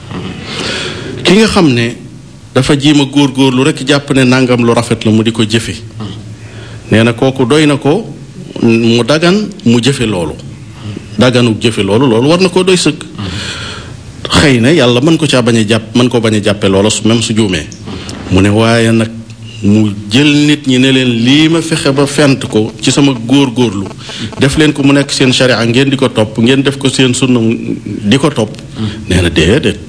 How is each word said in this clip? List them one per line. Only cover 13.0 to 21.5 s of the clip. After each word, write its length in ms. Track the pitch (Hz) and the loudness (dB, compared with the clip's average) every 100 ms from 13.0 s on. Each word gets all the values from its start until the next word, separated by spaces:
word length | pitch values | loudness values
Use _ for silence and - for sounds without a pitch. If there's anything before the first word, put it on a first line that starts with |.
| - - 95 90 - - - - - - - - - | -10 -12 -10 -8 -10 -10 -12 -14 -16 -18 -18 -12 -2
Xëy 320 | - 160 123 | 2 4 4
na 100 | 120 | 4
Yàlla 280 | 170 123 120 | 4 4 2
mën 160 | 156 160 | 2 2
ko 100 | 143 | 2
caa 160 | 127 | 2
bañ 140 | 117 117 | 2 2
a 40 | 107 | 2
jàpp, 280 | 113 - | 0 0
mën 140 | 120 123 | 0 2
ko 120 | 123 | 2
bañ 140 | 110 | 0
a 60 | 107 | 0
jàppe 220 | 104 101 98 | 0 0 0
loola 220 | 98 104 | 2 2
su, 160 | - 107 | 0 0
même 160 | 117 | 0
su 100 | 110 | 0
juumee. 320 | 110 104 85 - - - - - - - | 0 0 -2 -6 -14 -14 -12 -12 -12 -2
Mu 80 | 92 | 2
ne 80 | 101 | 2
waaye 420 | 107 113 117 113 | 4 2 2 2
nag 180 | 113 113 - - - - - | 2 0 -6 -16 -16 -16 -4
mu 300 | 101 107 107 98 101 | 2 2 2 -2 -2
jël 160 | 120 147 147 147 | 2 2 2 2
nit 200 | 147 131 | 0 0
ñi 120 | 127 | 2
ne 120 | 135 | 4
leen 180 | 131 127 113 | 2 0 0
lii 240 | 123 143 | 2 4
ma 120 | 156 | 4